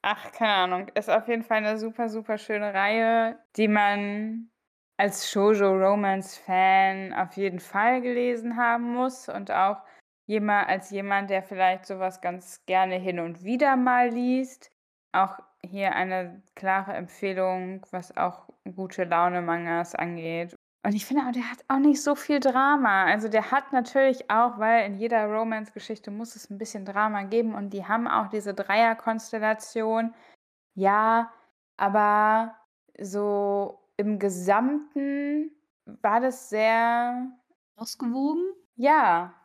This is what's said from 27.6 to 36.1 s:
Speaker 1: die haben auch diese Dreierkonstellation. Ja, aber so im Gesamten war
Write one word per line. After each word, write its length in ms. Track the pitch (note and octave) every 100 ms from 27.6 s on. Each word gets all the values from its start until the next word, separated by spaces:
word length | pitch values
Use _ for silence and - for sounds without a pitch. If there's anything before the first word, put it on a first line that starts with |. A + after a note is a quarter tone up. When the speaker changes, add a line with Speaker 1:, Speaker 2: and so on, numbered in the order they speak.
| G3+
Speaker 1:
die 140 | G3 F#3+
haben 200 | A3 A#3+
auch 200 | - G3+
diese 260 | G#3+ G3+
Dreierkonstellation. 1600 | G3 G3 G#3 A3+ A3+ - A3+ - A3+ G#3+ A3 - A3+ A3 A3+ A3+ A#3 - _ _ _ _ -
Ja, 560 | F#3+ G#3 A3 A3+ A#3 - _ _ _ -
aber 800 | G3 G#3 G#3 G#3 G#3+ A3 A3+ - _ _ _ -
so 800 | G3+ G3+ G#3 G3+ G3+ G3+ G3+ - _ -
im 220 | G#3 G#3
Gesamten 1300 | G3+ F3+ F3+ G3+ B3+ D4 D4 C#4 C#4 C#4 C#4+ D4+ D#4 _ _ _ - -
war 180 | G#3